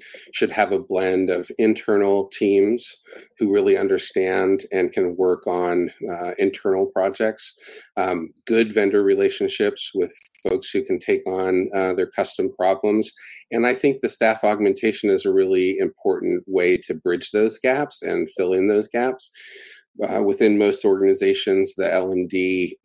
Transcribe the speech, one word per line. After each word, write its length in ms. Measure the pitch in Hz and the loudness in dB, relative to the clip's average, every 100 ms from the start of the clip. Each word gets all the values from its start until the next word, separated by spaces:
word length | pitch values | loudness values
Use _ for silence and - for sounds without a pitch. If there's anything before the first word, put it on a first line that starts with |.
| - - - | -10 -20 -12
should 180 | - 110 | -2 -2
have 200 | - 101 | 0 0
a 80 | 95 | 0
blend 500 | 90 95 95 92 92 | -2 -2 0 0 0
of 220 | 87 90 - | -2 -4 0
internal 680 | 110 107 - 101 101 98 95 | 0 0 0 2 2 0 -2
teams 680 | - 104 98 101 120 - - _ - - - | -2 2 4 2 0 -6 -16 _ -20 -16 -4
who 160 | 107 | 0
really 240 | 101 98 98 | 2 4 2
understand 880 | 98 95 - - 92 95 95 98 - | 2 0 -2 -2 0 2 2 0 -2
and 200 | 95 90 | -2 -2
can 240 | - 92 87 | 0 -2 0
work 280 | 92 87 - | 0 0 -2
on, 460 | 90 90 87 87 - - | -2 0 0 -2 -6 -10
uh, 200 | 87 90 92 | -8 -8 -2
internal 480 | 98 98 101 95 98 | -2 -2 -2 0 0
projects, 640 | 98 98 98 110 110 - - - - - - | 0 -2 0 -2 -4 -12 -16 -20 -20 -12 -4
um, 340 | 92 87 82 _ - | -2 -2 -6 _ 0
good 260 | 113 110 | 0 2
vendor 300 | 107 101 101 | 2 2 4
relationships 880 | 98 98 98 - 196 - 208 202 - | 4 2 2 0 -4 0 -2 -2 -8
with 180 | 190 180 - - - 98 | -4 -4 -6 -20 -8 -4
folks 220 | 95 - | -4 -4
who 120 | 98 | -6
can 140 | 98 90 | -4 -6
take 280 | - 95 95 | -2 -2 -2
on, 420 | 92 92 92 95 98 | -4 0 0 0 -2
uh, 180 | 92 | -2
their 140 | 92 90 | -2 -4
custom 440 | - 95 - 92 - | -4 -6 -4 -6 0
problems. 540 | 92 95 104 107 107 - - - - | 0 2 2 0 -2 -8 -20 -20 -6
And 160 | 117 120 | -2 0
I 80 | - | 2
think 260 | 143 135 | 0 0
the 80 | 117 | -4
staff 340 | - 110 110 | 0 0 2
augmentation 680 | 104 104 101 98 110 101 104 | 0 2 0 2 -2 0 0
is 140 | 95 98 | 0 2
a 60 | |
really 440 | 95 95 92 92 95 | 2 2 2 2 0
important 640 | 95 - 98 90 90 90 95 | -2 -2 -2 -2 -2 -4 -2
way 280 | 95 90 90 - | 0 2 0 -2
to 100 | 80 | -6
bridge 340 | 90 87 - | -2 -4 -2
those 300 | 104 110 110 | 0 0 0
gaps 420 | 131 139 143 - | -2 0 -2 -6
and 260 | 87 87 80 | -4 -4 -4
fill 220 | - 92 | -2 0
in 140 | 92 98 | 2 2
those 200 | 104 107 | 2 0
gaps. 420 | 120 127 131 - - - - - - _ - | -2 -2 -4 -12 -18 -20 -20 -20 -20 _ -8
Uh, 200 | 104 101 | -4 -2
within 340 | 101 98 113 104 | 0 2 2 4
most 280 | 101 98 104 | 2 2 2
organizations, 920 | 95 98 95 98 95 - 95 95 - | 2 2 2 2 0 0 0 0 -2
the 180 | 87 | -2
L 180 | 92 92 | 0 0
and 160 | 92 90 | -2 -2
D 520 | 92 92 95 90 95 | -2 0 0 -2 -6